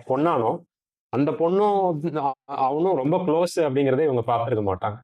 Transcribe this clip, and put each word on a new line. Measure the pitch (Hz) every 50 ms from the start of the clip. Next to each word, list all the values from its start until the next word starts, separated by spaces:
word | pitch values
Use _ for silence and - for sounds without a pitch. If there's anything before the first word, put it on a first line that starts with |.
| -
பொண்ணானோ, | - 131 139 151 175 160 127 110 117 165 170 - _ _ _ _ _ _ _ _ _
அந்த | - 123 147 156
பொண்ணும் | 147 - 165 170 185 196 208 208 202 196 190 180 165 147 156 170 143
அ-, | 156 139 139 131 - _
அவனும் | - 143 135 135 131 139 156 175 190 180
ரொம்ப | 135 131 147 175
க்ளோஸ் | 185 180 151 151 165 180 175 - 180
அப்படிங்கிறதே | 160 143 127 139 143 135 131 139 160
இவங்க | 147 131 120 110
பார்த்திருக்க | 127 120 117 117 117 120 107 104 98 95
மாட்டாங்க. | 92 - 107 104 113